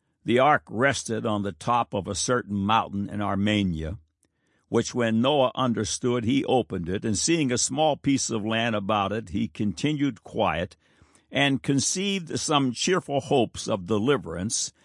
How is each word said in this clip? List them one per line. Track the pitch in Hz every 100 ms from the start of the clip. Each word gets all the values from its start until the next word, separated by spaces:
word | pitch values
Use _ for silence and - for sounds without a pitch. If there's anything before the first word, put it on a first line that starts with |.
| _ _
the | - 117
ark | 139 147 -
rested | 107 139 - - 110 113
on | 104
the | 98
top | 82 - 120 117
of | 104 90
a | 101
certain | - 123 - 101
mountain | 98 113 - 101 101
in | 104
Armenia, | 101 98 104 104 98 80 78 - _ _ _ _ _ _ -
which | 113 - 123
when | 113 110
Noah | 127 147 127 -
understood, | 127 110 101 - 123 123
he | 113 135 -
opened | 123 104 95 85
it, | 98
and | 113 98
seeing | - 165 135
a | 120
small | - 135 156 139
piece | 139 135 -
of | 113 107
land | 113 117 110
about | 98 104 98
it, | 110 107
he | 82 113
continued | - 104 - 147 151 143 113
quiet, | - 113 95 80 90 - _ _ _ _ _
and | 139 143 135
conceived | - 139 - 185 202 196 156 123
some | - 147 131
cheerful | 113 - 185 - 139
hopes | - 143 107 - -
of | 107 87
deliverance. | 107 120 135 82 85 104 - - _